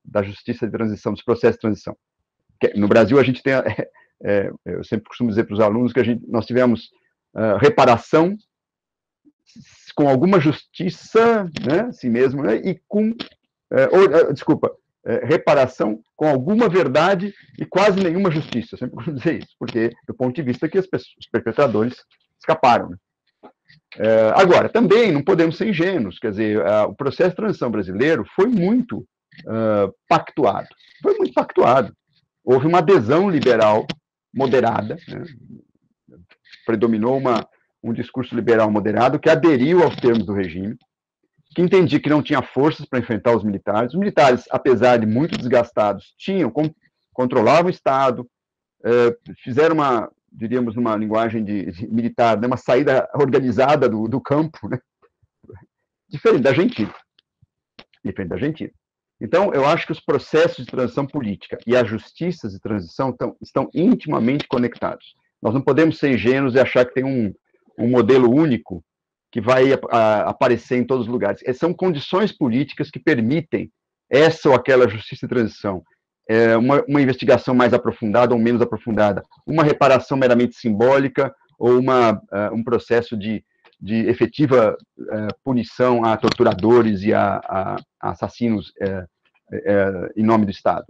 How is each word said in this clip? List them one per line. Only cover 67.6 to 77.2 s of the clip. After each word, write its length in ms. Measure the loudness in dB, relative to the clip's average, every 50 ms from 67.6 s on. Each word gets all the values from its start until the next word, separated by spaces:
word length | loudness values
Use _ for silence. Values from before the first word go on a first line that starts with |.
| _ _ _ -4
um 100 | -2 2
modelo 420 | 2 2 4 4 4 4 4 4
único 540 | 4 4 2 2 0 -2 -4 -10 -14 -16 -16 _ _ _ _ _ _ _ _ _
que 80 | -10 -4
vai 320 | -2 0 2 4 4 4
ap-, 160 | 2 0 -2 -2
a-, 380 | 0 2 4 4 2 2 0 -2
aparecer 480 | -2 0 0 0 0 -2 -2 -4 -2
em 80 | -2 0
todos 220 | -2 -2 -4 -2
os 60 | -4
lugares. 280 | -4 -2 -2 -2 -4 -4 -6
É, 80 | -8 -4
são 180 | -2 -2 -4
condições 580 | -2 -2 -2 -2 -2 -4 -6 -4 -2 -2 -2 -2
políticas 600 | -2 -4 -2 -2 0 -2 -4 -4 -6 -10 -10 -10
que 100 | -10 -4
permitem 720 | -2 0 0 0 0 0 -2 -4 -4 -4 -6 -6 -6 -10 _ _ _ _ _ _ _ _
essa 420 | 2 4 4 4 2 2 2 2
ou 40 | 2
aquela 320 | 4 4 2 4 4 4
justiça 400 | 2 0 -4 -12 -16 -14 -12 -10
de 40 | -4
transição, 520 | -2 -2 -2 -2 -4 -8 -8 -8 -8 -8 -12 _ _ _ _ _ _ _ _ 0
é, 260 | 2 4 4 4 4
uma, 300 | 2 2 2 2 0 0
uma 140 | 0 0 0
investigação 540 | 2 0 0 0